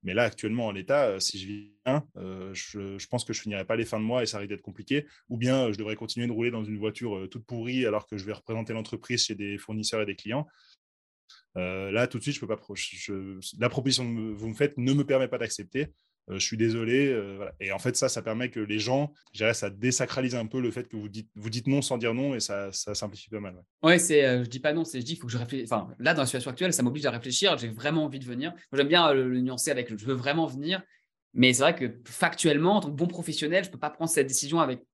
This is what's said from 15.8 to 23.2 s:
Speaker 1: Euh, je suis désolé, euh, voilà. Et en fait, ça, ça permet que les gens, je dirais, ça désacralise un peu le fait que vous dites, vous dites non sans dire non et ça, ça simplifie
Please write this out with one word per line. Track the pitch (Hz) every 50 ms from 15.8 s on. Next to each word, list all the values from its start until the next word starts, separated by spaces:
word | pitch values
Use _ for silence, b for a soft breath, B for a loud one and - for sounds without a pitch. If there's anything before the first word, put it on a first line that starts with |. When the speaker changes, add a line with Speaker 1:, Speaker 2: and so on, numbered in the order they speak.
| 151 - - _ _ _ _ _ _ -
Speaker 1:
Euh, | 95
je | 95 -
suis | - 113
désolé, | 110 113 113 110 117 113 110 123 135 143
euh, | 139 131 113 101 98 98
voilà. | 98 101 - - -
Et | 98 98
en | 98 98
fait, | - 123 123
ça, | - -
ça | 131 - 120
permet | 98 113 110 113 127 123
que | 113 117
les | 107 104 104
gens, | 107 104 117 127 135 147 147 b b b b _
je | -
dirais, | 107 113 117
ça | - - 101
désacralise | 98 98 110 127 123 - 131 - - 135 131 127 120
un | 123 113
peu | 110 113 131
le | 123 117
fait | 107 123 123
que | - -
vous | 107 104 107
dites, | 98 110 107 _ _
vous | 107 104 113
dites | 110 123 113
non | 135 135 143
sans | 135 - 135
dire | 120 113 117 117
non | 123 135 143 135
et | 117
ça, | 104 - 101 101 101 98
ça | 95 - - - 104
simplifie | - - 104 98 -